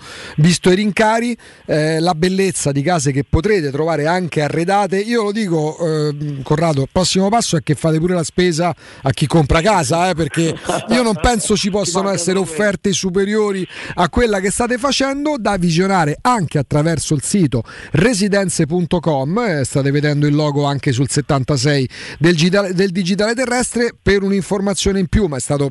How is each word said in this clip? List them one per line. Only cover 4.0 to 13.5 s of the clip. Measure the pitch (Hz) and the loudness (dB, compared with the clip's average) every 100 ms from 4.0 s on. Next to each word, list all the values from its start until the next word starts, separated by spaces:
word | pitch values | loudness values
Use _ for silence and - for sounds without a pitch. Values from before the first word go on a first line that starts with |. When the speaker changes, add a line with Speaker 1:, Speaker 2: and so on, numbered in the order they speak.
| 147 | 0
Speaker 1:
anche | 180 175 - | 0 -2 -2
arredate. | 147 147 175 196 202 180 | -2 0 0 2 2 -2
Io | 214 240 | -2 -2
lo | 208 | 0
dico, | 208 208 165 151 156 170 156 151 | -2 0 0 -2 -2 -2 -2 -2
eh, | 147 147 139 | -4 -6 -6
Corrado, | 127 147 170 143 | -2 0 2 0
il | 135 | 0
prossimo | - 175 190 196 | 0 0 2 2
passo | 226 - 165 | 2 0 -2
è | |
che | - | -2
fate | 151 160 160 | -2 0 2
pure | 175 | 0
la | 180 | 0
spesa | 156 - 180 156 175 160 - - | -2 0 0 2 -2 -4 -10 -6
a | 139 | -4
chi | - 147 | 0 2
compra | 165 147 160 | 2 4 2
casa, | 170 202 123 165 180 | 4 2 2 2 0
eh, | |
perché | 165 156 - 165 160 - 165 - | 0 -2 0 -2 -2 -4 -4 0
io | 233 | 0
non | 233 214 | 2 0
penso | 247 240 - 208 | 0 0 0 0
ci | |
Speaker 2:
<laughs> | |
Ci | 208 | 0
Speaker 1:
possano | 196 196 180 190 | -2 -2 -2 -2
Speaker 2:
manca | 190 | -2
Speaker 1:
essere | 180 185 | 0 0
Speaker 2:
solo | 185 | -2
Speaker 1:
offerte | 160 208 196 202 | -2 -2 0 -2
superiori | 180 190 180 196 214 208 | -2 -2 0 0 0 0